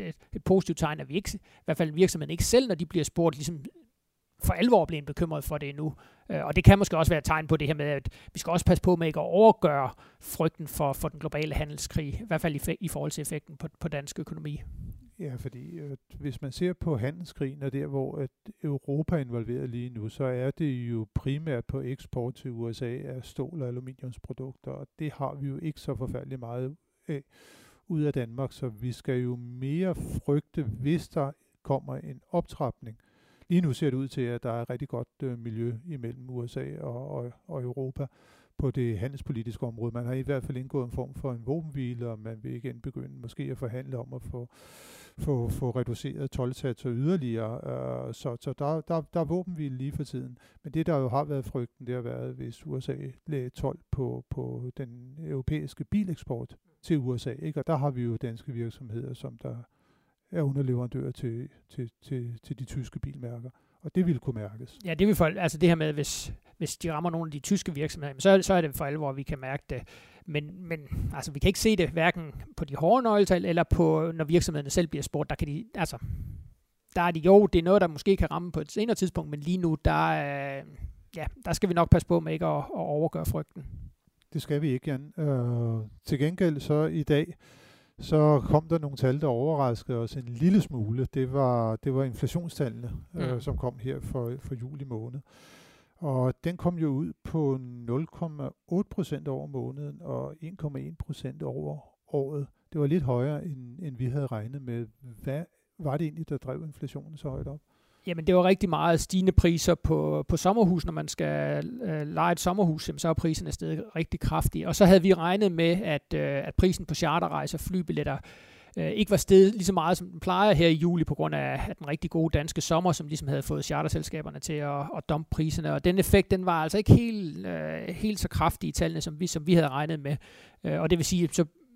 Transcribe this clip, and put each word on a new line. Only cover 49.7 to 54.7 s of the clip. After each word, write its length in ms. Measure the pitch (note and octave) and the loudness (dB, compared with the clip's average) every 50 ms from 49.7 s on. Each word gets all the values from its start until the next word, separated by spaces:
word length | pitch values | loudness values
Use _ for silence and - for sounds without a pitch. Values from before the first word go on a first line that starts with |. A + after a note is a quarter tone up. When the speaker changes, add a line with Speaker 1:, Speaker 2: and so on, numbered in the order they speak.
| C3 | -4
Speaker 2:
lige 160 | B2+ C3 C#3 C#3 | -6 -6 -4 -4
for 120 | - D3 | -6 -6
tiden. 340 | - - B2+ C3 B2+ B2 - _ - _ _ - | -6 -8 -8 -8 -10 -12 -16 _ -20 _ _ -12
Men 80 | D#3 B2+ | -6 -2
det, 140 | D#3+ D#3+ | -2 0
der 100 | E3+ E3 | 2 2
jo 120 | C#3+ C3 B2+ | 2 2 2
har 160 | A2 C#3 D3 | 2 0 0
været 200 | D3 D3 C#3 B2+ | 0 -2 -4 -4
frygten, 420 | - - C3 A#2+ A#2+ _ - C3+ | -4 -4 -4 -4 -6 _ -12 -8
det 80 | A#2+ B2 | -6 -6
har 80 | B2 A#2 | -6 -4
været, 320 | A#2+ A#2+ B2 B2+ B2+ B2+ | -6 -6 -6 -8 -8 -8
hvis 320 | C3 C3 A#2+ A#2 - - | -8 -10 -12 -12 -12 -10
U 140 | D#3+ C#3 C3 | -8 -8 -6
S 80 | C3 - | -6 -6
A 80 | C3+ C3 C#3+ C3+ B2+ _ _ | -6 -6 -8 -12 -12 _ _
lagde 240 | - D3+ C#3 B2 B2+ | -6 -4 -4 -4 -6
told 280 | - - - C3+ - - _ _ | -6 -4 -4 -4 -4 -6 _ _
på, 340 | - - C3 A#2+ B2 B2 B2 - | -4 -4 -2 -2 -4 -6 -8 -10
på 400 | - C3 B2+ B2 B2 A#2+ B2 B2+ | -8 -8 -6 -6 -6 -8 -8 -10